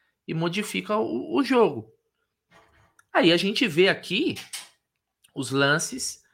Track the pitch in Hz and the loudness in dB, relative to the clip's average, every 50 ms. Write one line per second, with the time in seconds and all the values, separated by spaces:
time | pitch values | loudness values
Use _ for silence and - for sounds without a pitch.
0 | _ _ _ _ _ - 160 160 165 175 170 208 202 - - 185 185 - 208 214 | _ _ _ _ _ -8 -6 -4 -4 -2 -2 -4 -6 -4 -6 -6 -4 -2 -2 -2
1 | 226 - - 247 - - - 269 269 226 269 240 220 165 139 117 107 - _ _ | -2 -2 -4 -6 -6 -2 -2 -2 0 2 4 4 4 4 2 -4 -10 -14 _ _
2 | _ _ _ _ _ _ _ _ _ _ _ - _ _ _ _ _ _ _ _ | _ _ _ _ _ _ _ _ _ _ _ -20 _ _ _ _ _ _ _ _
3 | _ _ - 359 269 160 170 175 185 196 214 - 269 214 143 160 185 190 165 - | _ _ 0 4 6 6 4 4 2 0 0 0 0 0 2 4 4 4 4 0
4 | - - 175 220 330 330 - - - - - - - - _ _ _ _ _ _ | -4 -4 -4 -2 -2 -2 -4 -6 -10 -14 -16 -16 -16 -18 _ _ _ _ _ _
5 | _ _ _ _ _ _ _ 139 131 117 131 135 139 139 147 165 160 - - 254 | _ _ _ _ _ _ _ -10 -8 -4 0 2 2 2 2 0 0 -4 -8 -8
6 | - - - - _ _ | -8 -10 -10 -12 _ _